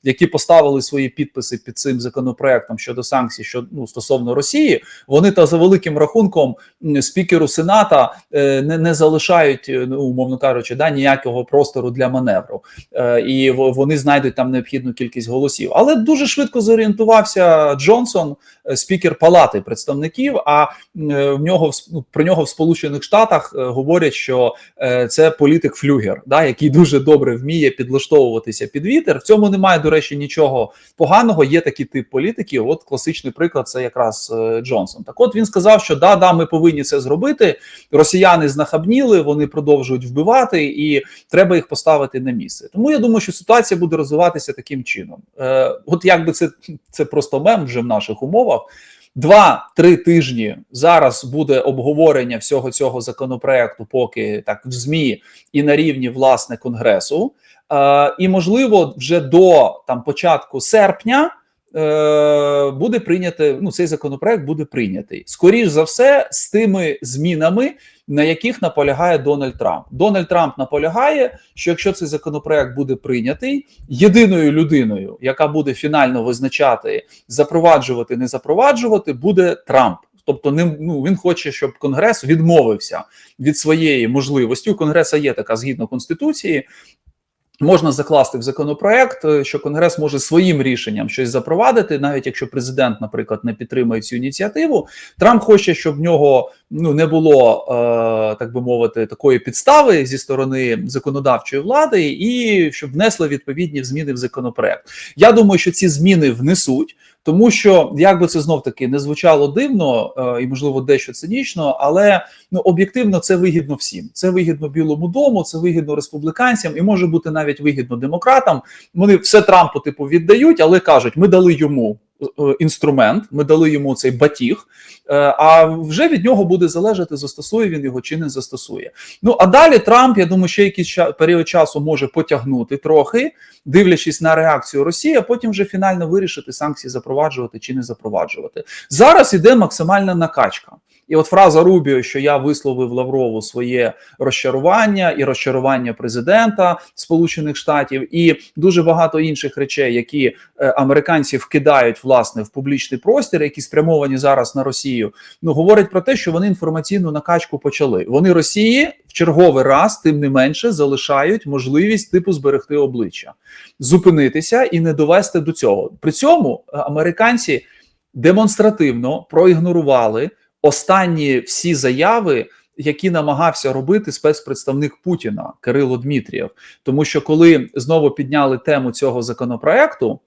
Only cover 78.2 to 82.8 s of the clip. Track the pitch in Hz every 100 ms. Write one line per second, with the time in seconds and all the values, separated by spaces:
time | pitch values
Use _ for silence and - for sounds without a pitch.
78.2 | 127 127 - 170 277 240 240 214 - 127
79.2 | 170 190 180 - - 131 117 87 _ _
80.2 | - 139 139 147 170 151 160 147 147 190
81.2 | 180 175 147 - 135 - 143 135 214 226
82.2 | 135 160 160 165 117 107